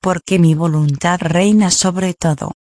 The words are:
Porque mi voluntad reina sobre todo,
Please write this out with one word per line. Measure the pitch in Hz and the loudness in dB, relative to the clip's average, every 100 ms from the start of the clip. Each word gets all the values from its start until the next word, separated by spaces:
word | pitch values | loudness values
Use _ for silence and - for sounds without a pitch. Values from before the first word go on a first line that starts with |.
Porque | 190 175 - 190 | -2 -4 -2 2
mi | 170 | 4
voluntad | 156 165 156 151 139 170 180 | 2 0 0 0 0 -2 -2
reina | 170 165 196 214 196 | 0 0 2 2 2
sobre | - 190 180 190 | 0 -2 -2 -4
todo, | 175 165 147 - - | -2 -2 -2 -6 -12